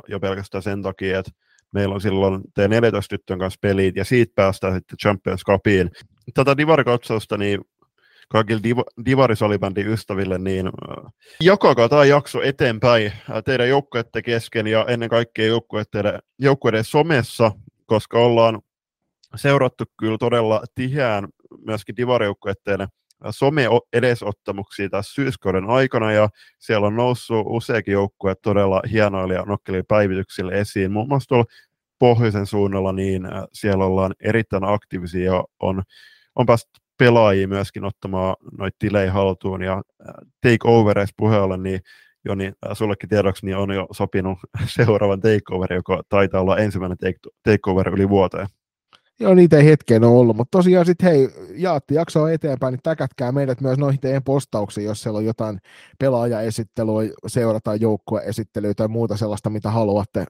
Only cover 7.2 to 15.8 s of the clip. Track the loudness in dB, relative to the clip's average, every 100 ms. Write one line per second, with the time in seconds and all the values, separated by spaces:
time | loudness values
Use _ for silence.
7.2 | -4 -4 -2 -4 -8 _ _ _ _ _
8.2 | _ -2 0 -2 -2 -2 -4 -6 -2 2
9.2 | 2 2 0 0 -2 -4 -4 -4 -6 -6
10.2 | -4 -4 -4 -4 -6 -10 -14 -16 -18 _
11.2 | _ 0 2 4 4 4 4 6 6 4
12.2 | 0 -4 -4 -2 -2 0 2 2 0 -6
13.2 | -10 -8 -2 0 2 0 -2 -6 -6 -8
14.2 | -4 -4 -4 -4 0 0 0 -4 0 -2
15.2 | -2 -2 0 0 -4 -8